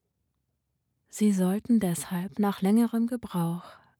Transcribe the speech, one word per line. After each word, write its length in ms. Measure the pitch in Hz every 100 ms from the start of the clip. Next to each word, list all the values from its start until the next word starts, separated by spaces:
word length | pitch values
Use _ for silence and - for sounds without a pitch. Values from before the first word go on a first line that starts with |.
| _ _ _ _ _ _ _ _ _ _ _
Sie 240 | - 214
sollten 460 | 190 185 202 - 233
deshalb 640 | 196 170 - 180 185 -
nach 220 | 202 190
längerem 440 | 190 214 233 226 233
Gebrauch 560 | 247 - 180 170 175 - - _ _